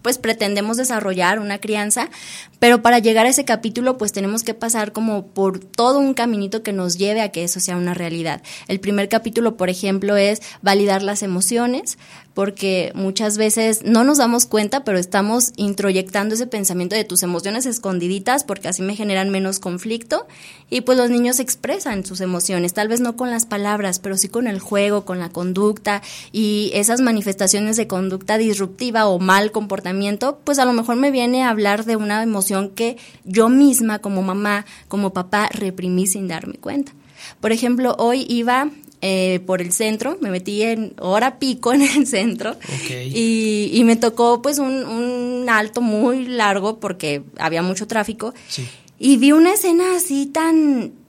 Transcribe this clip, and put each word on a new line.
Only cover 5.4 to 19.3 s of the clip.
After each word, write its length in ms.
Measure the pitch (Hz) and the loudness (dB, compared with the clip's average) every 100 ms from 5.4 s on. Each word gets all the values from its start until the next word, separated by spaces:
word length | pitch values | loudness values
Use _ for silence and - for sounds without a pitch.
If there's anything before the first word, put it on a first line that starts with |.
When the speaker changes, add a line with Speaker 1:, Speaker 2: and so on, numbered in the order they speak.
| 190 185 | 0 0
Speaker 1:
todo 400 | - - 240 277 | -10 0 4 4
un 140 | 277 | 2
caminito 480 | 262 240 214 196 220 | 2 0 0 -2 -4
que 100 | 220 | -4
nos 220 | 202 180 175 | -4 -2 -2
lleve 240 | 196 214 | 0 0
a 80 | 214 | -2
que 100 | 185 | -4
eso 140 | 175 185 | -6 -4
sea 160 | 180 180 | -4 -2
una 140 | 175 | -2
realidad. 480 | 180 170 165 165 147 - - - | -4 -6 -4 -4 -6 -10 -20 -6
El 120 | 190 | -6
primer 280 | 190 202 202 | -2 -2 0
capítulo, 480 | 220 226 226 233 226 | 0 0 0 0 0
por 120 | 180 | -4
ejemplo, 460 | 180 196 190 196 202 | -2 -2 -2 2 2
es 240 | 202 208 - - | 2 0 -6 -4
validar 400 | 185 196 202 190 | 2 4 4 2
las 200 | 196 202 | 0 -4
emociones, 760 | 202 180 185 233 240 254 403 - - - - | -2 -2 0 0 0 -2 -6 -12 -14 -20 -14
porque 560 | - 196 202 196 185 170 180 | -4 -4 -2 -2 0 -2 -4
muchas 420 | 190 196 214 208 | -4 -2 -2 0
veces 440 | 214 220 226 220 | 0 2 0 0
no 180 | - 226 | 2 4
nos 160 | 254 294 | 6 4
damos 280 | 240 240 - | 4 2 2
cuenta, 360 | 214 208 269 | 0 0 -2
pero 160 | 269 185 | 0 0
estamos 540 | 180 196 202 226 - | 0 0 0 0 0
introyectando 800 | - 202 202 196 190 185 196 208 | -2 -4 0 0 0 -2 -2 -2
ese 140 | 220 247 | -2 -4
pensamiento 480 | 220 190 180 180 214 | -2 -2 -2 -2 -2
de 80 | |
tus 180 | 208 175 | -2 -2
emociones 420 | 180 175 196 220 | -2 -2 -2 -4
escondiditas, 760 | 254 226 196 180 175 196 190 262 | -4 -4 -4 -2 -2 -2 0 0
porque 240 | 277 196 - | 0 -6 -6
así 160 | 190 | -4
me 140 | 190 202 | -4 -4
generan 340 | 208 190 196 | -2 0 0